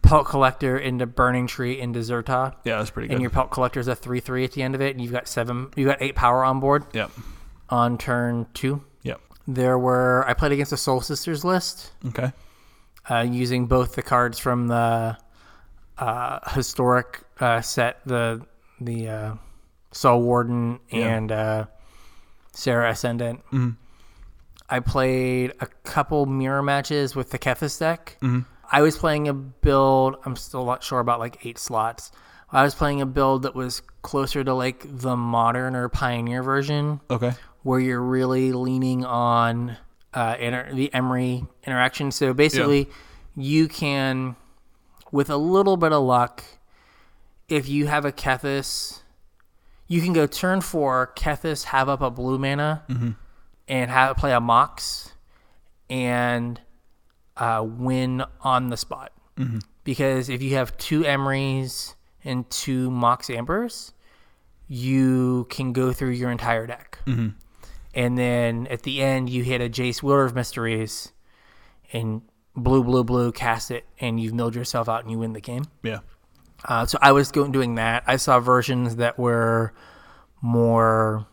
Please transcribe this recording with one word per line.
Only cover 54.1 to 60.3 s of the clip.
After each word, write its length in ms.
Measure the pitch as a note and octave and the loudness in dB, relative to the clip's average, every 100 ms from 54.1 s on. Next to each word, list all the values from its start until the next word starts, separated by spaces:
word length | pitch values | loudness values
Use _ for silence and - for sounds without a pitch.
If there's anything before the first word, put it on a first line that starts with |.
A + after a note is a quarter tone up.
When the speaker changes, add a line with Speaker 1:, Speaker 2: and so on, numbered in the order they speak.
| C3 | 2
Speaker 1:
play 140 | C#3 | 2
a 80 | B2 | 2
Mox, 720 | A#2 A#2 C#3+ - - - - - _ _ _ - _ _ _ | 4 4 2 -2 -10 -10 -14 -20 _ _ _ -20 _ _ _
and, 720 | C3 B2 B2 B2 A#2+ A#2+ A#2 - - _ _ _ _ _ - | -4 0 0 0 0 -4 -8 -16 -20 _ _ _ _ _ -4
uh, 260 | A#2 A2+ A2 | -2 0 -4
win 580 | A#2 B2+ C3 B2+ B2+ C3 - | -4 -2 0 0 -4 -6 -6
on 280 | C3+ B2+ B2+ | 0 0 0
the 80 | A#2 | -6
spot. 340 | - - C3+ _ _ - | -8 -10 -14 _ _ -6
Speaker 2:
Mm-hmm. 220 | B2+ A2 - _ | -4 -4 -10 _
Speaker 1:
Because 440 | - C3 C3+ C3 | -6 0 0 0
if 120 | B2+ | -2